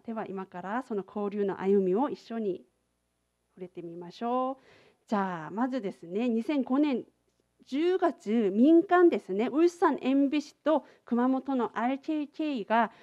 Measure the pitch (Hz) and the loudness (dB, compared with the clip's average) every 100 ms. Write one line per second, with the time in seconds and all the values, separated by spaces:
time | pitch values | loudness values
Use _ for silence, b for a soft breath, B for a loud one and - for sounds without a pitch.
0 | - 226 - 190 190 180 185 233 - 208 | -12 -10 -10 -10 -12 -12 -8 -8 -6 -8
1 | 185 214 202 208 202 - 190 202 185 196 | -8 -8 -6 -4 -4 -2 2 4 4 0
2 | 285 - - 233 208 175 - _ _ _ | -2 -6 -10 -8 -6 -6 -12 _ _ _
3 | _ _ _ _ _ - 180 180 170 170 | _ _ _ _ _ -20 -18 -14 -14 -14
4 | 175 - 233 254 262 269 b b b b | -16 -10 -6 -4 -4 -8 b b b b
5 | _ 208 190 170 156 190 254 254 196 - | _ -2 -2 -6 -8 -6 -4 -4 -8 -10
6 | 165 196 247 226 226 294 247 262 302 226 | -8 -4 0 0 0 -2 0 0 2 -2
7 | - _ _ _ _ _ - 269 349 370 | -6 _ _ _ _ _ -8 -2 0 2
8 | 330 - 202 233 196 202 285 339 392 349 | 0 -2 -2 0 2 4 6 6 6 6
9 | 349 202 - 196 247 269 349 - 339 254 | 6 4 -2 -2 -2 2 2 2 0 0
10 | 254 277 277 302 - _ 285 302 b b | 0 2 2 0 -4 _ 0 0 b b
11 | - 240 254 262 277 262 415 - 240 277 | -2 0 2 0 -2 -2 -2 -2 -4 -4
12 | - 302 285 - 311 262 185 226 214 b | -4 -4 -6 -6 -4 -4 0 0 0 b